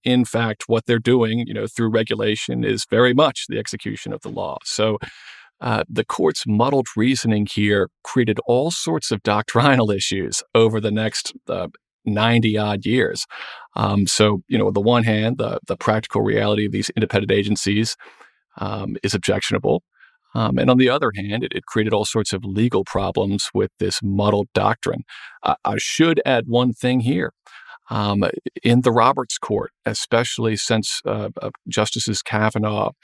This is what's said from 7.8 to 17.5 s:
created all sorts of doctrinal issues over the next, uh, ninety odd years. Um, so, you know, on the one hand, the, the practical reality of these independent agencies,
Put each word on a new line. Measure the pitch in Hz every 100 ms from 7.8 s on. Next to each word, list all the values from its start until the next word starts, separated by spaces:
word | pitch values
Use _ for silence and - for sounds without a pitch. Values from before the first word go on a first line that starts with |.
| 92 _
created | - 131 113 104 -
all | 120 156
sorts | - - 160 -
of | 107
doctrinal | - 104 - 117 143 127 110
issues | 98 - 98 71 - -
over | 113 113 110
the | 104
next, | 104 110 - - - -
uh, | 90 87 - _ _
ninety | - 104 113 117 113 107
odd | 104 104 104
years. | 123 98 - - - - - - -
Um, | 104 101 95
so, | - 107 101 -
you | 113
know, | 101
on |
the | 101
one | 107 120
hand, | 113 107 110 131
the, | 110 - -
the | 92
practical | - 110 - 107
reality | 104 104 104 104 104
of |
these | 104 104
independent | - - 123 101
agencies, | 101 101